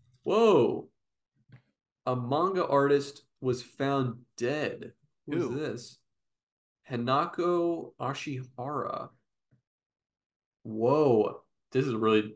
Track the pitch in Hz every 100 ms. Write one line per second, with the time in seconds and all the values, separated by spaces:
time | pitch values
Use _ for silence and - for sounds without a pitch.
0 | _ _ - 208 233 165 - - - _
1 | _ _ _ _ _ - _ _ _ _
2 | 131 123 120 143 185 185 - 139 143 143
3 | 139 - _ _ 131 123 - - 139 139
4 | 127 113 - - 120 151 131 87 - -
5 | _ _ - 160 139 131 147 120 - -
6 | _ _ _ _ _ _ _ _ - 120
7 | 120 135 151 - 175 175 170 165 - -
8 | 127 135 151 127 127 - 131 143 - -
9 | - _ _ _ _ _ _ _ _ _
10 | _ _ _ _ _ _ 117 107 120 147
11 | 143 113 101 - - _ _ 131 143 110
12 | 110 107 107